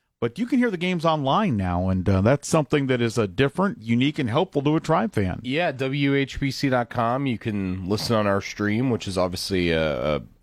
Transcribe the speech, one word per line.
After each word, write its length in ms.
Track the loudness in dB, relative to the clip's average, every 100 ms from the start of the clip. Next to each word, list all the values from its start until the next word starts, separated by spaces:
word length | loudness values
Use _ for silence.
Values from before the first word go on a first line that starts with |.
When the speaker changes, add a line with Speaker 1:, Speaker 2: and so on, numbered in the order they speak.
| _ _
Speaker 1:
But 180 | -6 -4
you 80 | -2
can 140 | 0
hear 100 | 0
the 80 | 0
games 260 | -2 0
online 540 | 0 0 2 2 2 0
now, 320 | 0 0 0
and, 180 | 0 2
uh, 140 | 4
that's 260 | 4 2 2
something 380 | 0 2 0 2
that 160 | 2
is, 160 | 2 0
uh, 80 | 0
different, 560 | 0 0 2 -2 -2
unique, 380 | 0 2 2 0
and 100 | 0
helpful 320 | 0 0 0
to 140 | 0 0
a 40 |
Tribe 340 | 2 0 0
fan. 260 | -2 -2 -4
Speaker 2:
Yeah, 300 | -4 -2 -2
W 420 | -2 -4 0 2
H 260 | 2 0 -2
B 100 | -4
C 200 | -2 0
dot 200 | 0 0
com. 360 | -2 0 0 -2
You 120 | -4
can 520 | -4 -4 -4 -4 -2
listen 260 | -2 0 2
on 100 | 2
our 140 | 0
stream, 480 | -2 -4 -2 0 0
which 180 | -2 -2
is 100 | -2
obviously 540 | -2 -2 -2 0 2
a, 460 | 2 0 -2 -2 -4
a, 40 | -6 -8